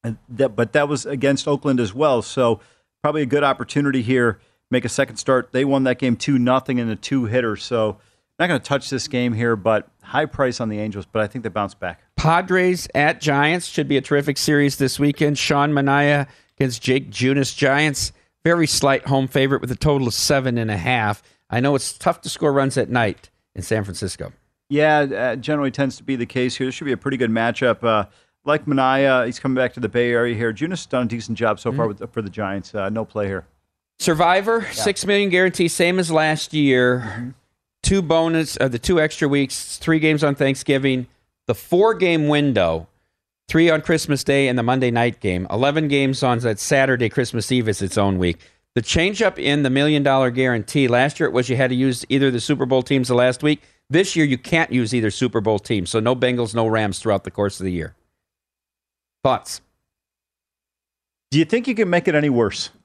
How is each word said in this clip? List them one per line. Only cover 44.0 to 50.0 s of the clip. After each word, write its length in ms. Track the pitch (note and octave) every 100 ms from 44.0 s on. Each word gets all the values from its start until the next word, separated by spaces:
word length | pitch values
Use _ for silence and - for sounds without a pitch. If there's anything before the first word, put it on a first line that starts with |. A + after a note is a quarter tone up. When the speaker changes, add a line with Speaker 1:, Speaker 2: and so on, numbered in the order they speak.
| - C#3
Speaker 2:
Day 240 | - C#3 C3+
and 100 | B2
the 60 |
Monday 260 | A#2 C3 B2+
night 280 | A#2 A#2+ -
game, 260 | G#2 F2+ F#2
eleven 360 | A#2 C#3 D3+ D3+
games 360 | C#3 C3+ C3
on 160 | C3+ A#2
that 180 | A#2+ G#2
Saturday, 500 | - C#3 C3+ B2 A2+
Christmas 420 | - A#2+ A#2 -
Eve 160 | B2+ A2
is 140 | G2+
its 160 | G2 -
own 200 | G2 F#2+
week. 220 | F2+ E2 - _ _ -
The 60 |
change-up 560 | A2+ E3 F3 G3+ G#3+ -
in 240 | C#2+ D3
the 60 | C#3
million-dollar 640 | C3 D3 D3+